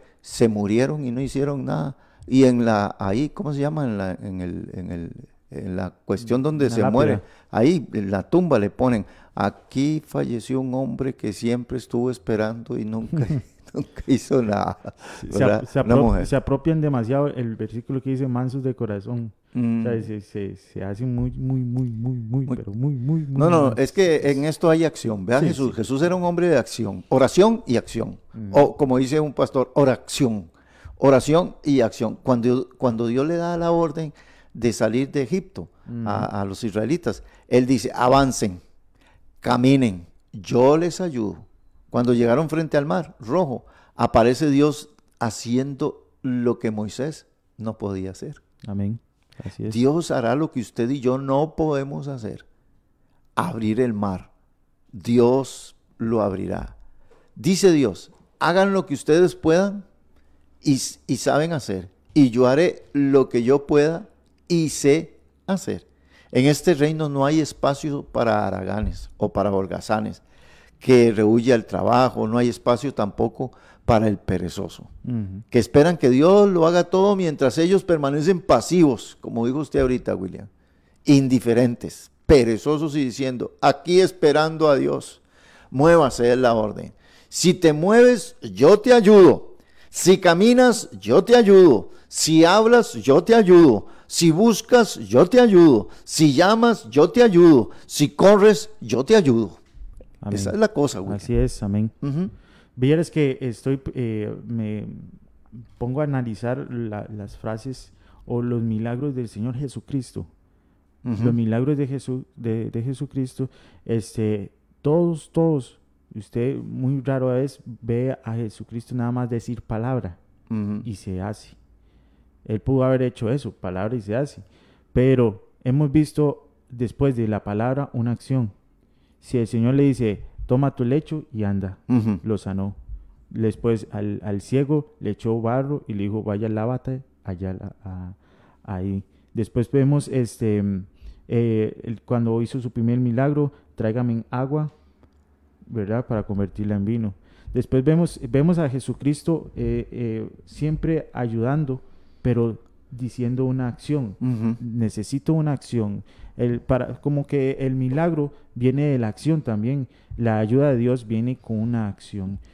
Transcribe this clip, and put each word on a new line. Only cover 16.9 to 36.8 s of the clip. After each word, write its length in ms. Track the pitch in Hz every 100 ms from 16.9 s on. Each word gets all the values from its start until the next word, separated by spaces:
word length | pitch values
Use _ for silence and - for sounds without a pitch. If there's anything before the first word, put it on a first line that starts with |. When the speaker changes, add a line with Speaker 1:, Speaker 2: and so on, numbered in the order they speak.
| 135 110 139 147
Speaker 2:
el 280 | - 117 110
versículo 460 | 110 113 - 135
que 80 | 135
dice, 180 | 131 135
"Mansos 340 | 123 127 135
de 120 | 131 123
corazón". 560 | 113 101 104 120 117 - _
Speaker 1:
Mm. 260 | 123 117 117
Speaker 2:
O 40 | 117
sea, 140 | 113
se, 180 | 110 107
se, 340 | 101 107 98 95
se 260 | _ 101
hacen 320 | 98 101 127 120
muy, 160 | 123
muy, 300 | 127 131 131
muy, 280 | 123 123 127
muy, 300 | 110 120 127
muy, 260 | 110 127 135
Speaker 1:
Muy 120 | 123
Speaker 2:
pero 160 | 101
muy, 200 | 104 139 135
muy, 260 | 123 160
muy 180 | 143 135
Speaker 1:
No, 100 | 156
no, 120 | 170
Speaker 2:
mansos. 180 | 139 113
Speaker 1:
es 120 | 135
que 360 | - 185 156 143
en 140 | 139
esto 260 | 151 151 175
hay 140 | 160
acción. 420 | 160 - 120 104 92
Vea 140 | 123
Speaker 2:
Sí, 80 | 165
Speaker 1:
Jesús. 220 | 139 131
Speaker 2:
sí. 60 | 110
Speaker 1:
Jesús 240 | 104 135
era 120 | 170
un 100 | 180 175
hombre 240 | 175 175
de 80 | 143
acción. 480 | - - 107 98 -
Oración 560 | 131 127 - 208 226 -
y 120 | 113
acción. 420 | - 113 101 92 -
Speaker 2:
Mm. 160 | 113 104
Speaker 1:
O 240 | 98 143 -
como 220 | 139 127
dice 220 | 127 151
un 120 | 151
pastor, 380 | 131 139 135 127 -
oración. 760 | 139 117 - - 131 107 82 _ _ _ - -
Oración 580 | 135 135 131 160 180 -
y 160 | - 135
acción. 380 | 110 - 110 110
Cuando, 460 | - 123 117 127 131 -
cuando 300 | 131 113 117
Dios 180 | 120 151
le 120 | 170
da 180 | 170 175
la 140 | 170
orden 420 | 170 165 165 156 - - - _
de 200 | - 117
salir 380 | 104 110 117 135
de 100 | 143
Egipto 460 | 131 - - - 85 _ -
Speaker 2:
Mm. 220 | 120 110
Speaker 1:
a, 180 | 104 104 101
a 40 | 98
los 180 | 95
israelitas, 600 | 113 98